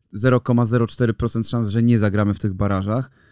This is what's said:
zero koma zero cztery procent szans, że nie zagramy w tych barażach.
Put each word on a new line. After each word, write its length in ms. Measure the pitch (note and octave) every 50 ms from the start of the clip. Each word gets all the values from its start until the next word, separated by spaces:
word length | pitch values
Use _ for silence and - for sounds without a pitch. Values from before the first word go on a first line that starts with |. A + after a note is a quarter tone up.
| _ _ -
zero 280 | G#2 A#2 C3 B2+ A#2+
koma 240 | - - A#2+ A#2+ A#2+
zero 220 | A2 A#2+ A#2+ A#2
cztery 280 | A2 - - B2 A2+ A2+
procent 340 | - A#2 A#2 - A2+ A2 -
szans, 200 | - A#2+ A2+ G2+
że 140 | G2 A#2 A2+
nie 160 | A#2+ A#2+ A2
zagramy 360 | G#2+ G2+ F#2+ G#2 G#2 G2+ G2+
w 40 | -
tych 160 | - G#2 F#2+
barażach. 560 | F#2 G2+ G2+ G2 F#2+ G2 G2+ A2 B2+ C3 - _ _ _ _